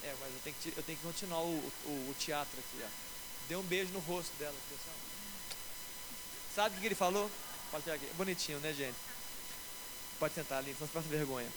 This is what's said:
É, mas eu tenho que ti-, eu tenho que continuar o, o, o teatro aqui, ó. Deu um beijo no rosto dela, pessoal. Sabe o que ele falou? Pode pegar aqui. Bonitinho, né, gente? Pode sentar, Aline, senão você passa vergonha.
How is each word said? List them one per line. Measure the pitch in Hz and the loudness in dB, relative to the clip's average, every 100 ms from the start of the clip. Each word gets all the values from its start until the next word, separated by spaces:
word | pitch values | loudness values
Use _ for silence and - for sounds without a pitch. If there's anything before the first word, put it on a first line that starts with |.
É, | 151 135 | -2 -2
mas | 135 | -2
eu | 131 | -2
tenho | 156 147 | -4 -2
que | 165 | -2
ti-, | 165 | 0
eu | |
tenho | 151 160 | 0 0
que | |
continuar | 165 160 190 165 | 0 0 2 2
o, | 165 160 135 - - | 4 4 2 -2 0
o, | 143 131 | 0 0
o | 139 | 0
teatro | - 147 143 - | 2 2 2 -2
aqui, | 127 - | -4 -4
ó. | 113 - - - - - - | -4 -4 -6 -6 -6 -6 -2
Deu | 175 | 0
um | |
beijo | 185 180 190 | 2 2 2
no | 190 | 0
rosto | 160 175 165 - | 0 0 0 -2
dela, | 147 139 - | -4 -4 -6
pessoal. | 143 - - 120 120 - - - - - - - - - - - - - - | -6 -6 -6 -6 -6 -6 -6 -6 -4 -4 -4 -4 -6 -6 -6 -6 -6 -2 4
Sabe | 214 196 | 4 6
o | |
que | 208 | 2
ele | |
falou? | 196 185 196 202 - - - - | 6 6 6 4 0 -4 -6 -2
Pode | 151 | -2
pegar | 151 151 | 0 0
aqui. | 143 165 | -2 0
Bonitinho, | 190 175 - 143 | 2 4 2 2
né, | 156 | 0
gente? | 147 135 123 - - - - - - - - - - - - | 2 0 -2 -6 -6 -4 -4 -4 -6 -6 -6 -6 -6 -6 2
Pode | 156 165 | 2 2
sentar, | 147 135 | 0 2
Aline, | 135 131 | 0 -2
senão | 147 | 0
você | |
passa | 165 156 | 0 2
vergonha. | 151 143 127 120 | 2 4 2 0